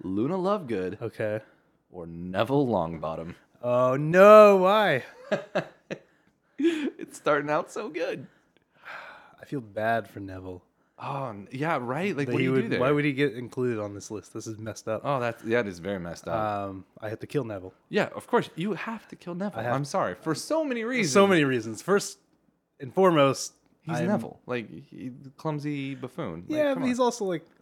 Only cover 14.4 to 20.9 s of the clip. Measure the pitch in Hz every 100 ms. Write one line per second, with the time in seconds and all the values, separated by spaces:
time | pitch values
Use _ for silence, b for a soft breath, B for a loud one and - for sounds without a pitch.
14.4 | 113 104 110 - 113 107 139 139 120 -
15.4 | 110 120 104 87 92 98 85 80 90 110
16.4 | 107 101 101 95 - - 107 113 - 147
17.4 | 113 98 90 - - 196 156 - - 233
18.4 | - 156 202 - 226 220 - - 175 175
19.4 | 202 113 120 131 143 190 110 87 156 156
20.4 | - 320 294 240 226